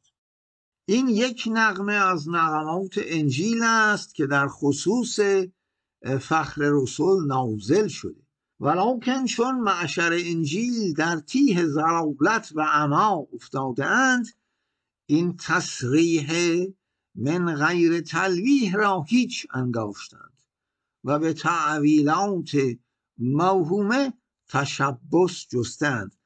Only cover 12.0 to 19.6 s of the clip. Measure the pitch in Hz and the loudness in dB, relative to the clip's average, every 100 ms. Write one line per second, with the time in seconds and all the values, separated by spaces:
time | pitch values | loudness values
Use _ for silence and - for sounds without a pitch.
12 | 156 135 170 220 - 156 151 151 147 151 | -2 0 2 0 -2 -4 0 2 2 2
13 | 214 175 131 120 - 139 135 123 147 226 | 2 0 -4 -14 -8 -6 -4 -2 0 2
14 | 262 247 233 - _ _ _ _ _ _ | 2 2 -2 -10 _ _ _ _ _ _
15 | - 151 175 170 - 170 170 - 123 151 | 0 0 0 -4 -2 -2 -2 -6 0 2
16 | 170 165 143 170 175 170 190 - _ _ | 4 2 0 0 2 0 -2 -8 _ _
17 | _ - 127 180 175 147 156 175 170 170 | _ -6 -2 0 -2 0 0 4 2 2
18 | - 165 190 175 240 285 208 196 208 185 | -2 -2 0 0 2 4 2 0 0 0
19 | 147 247 247 - - 131 | 2 0 0 -4 -8 -4